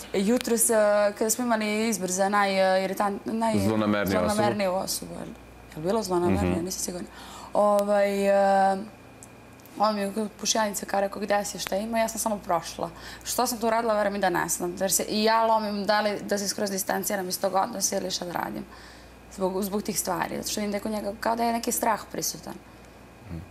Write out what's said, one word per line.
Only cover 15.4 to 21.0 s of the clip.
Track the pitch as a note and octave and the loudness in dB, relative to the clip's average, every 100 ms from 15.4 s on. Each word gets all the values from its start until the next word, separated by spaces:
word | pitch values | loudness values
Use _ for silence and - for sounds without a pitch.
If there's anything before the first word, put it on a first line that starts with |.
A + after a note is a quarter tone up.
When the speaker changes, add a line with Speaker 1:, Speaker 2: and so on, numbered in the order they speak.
| A3+ | 4
Speaker 1:
lomim | A3 G#3+ G#3 G3 | 2 0 -2 0
da | G#3 | 2
li | G#3 G3+ | 2 -2
da | G3+ G3+ | -2 -2
se | G3 | -2
skroz | - G#3 | -4 -2
distanciram | F#3+ - G3 F#3 G3+ F#3 | -2 -2 -2 -2 -4 -4
iz | F3+ | -2
tog | G3 | 0
odnosa | F#3 F#3+ F#3+ G3 G3 | 2 0 0 -2 -2
ili | F#3 | -2
šta | - | -4
da | F3+ | -4
radim. | E3+ - - - - - - - - - | -4 -4 -6 -10 -16 -20 -20 -20 -20 -16
Zbog, | - F#3 F#3+ | -4 -2 0
zbog | G3+ G#3 | -2 -2
tih | G3+ E3+ | -2 -2
stvari. | - E3 - - | -2 -2 -2 -4
Zato | - | -4
što | - | -4
vidim | G#3 | -2
da | G3+ | -4
je | |
kod | A3 | -4
njega | G#3+ | -4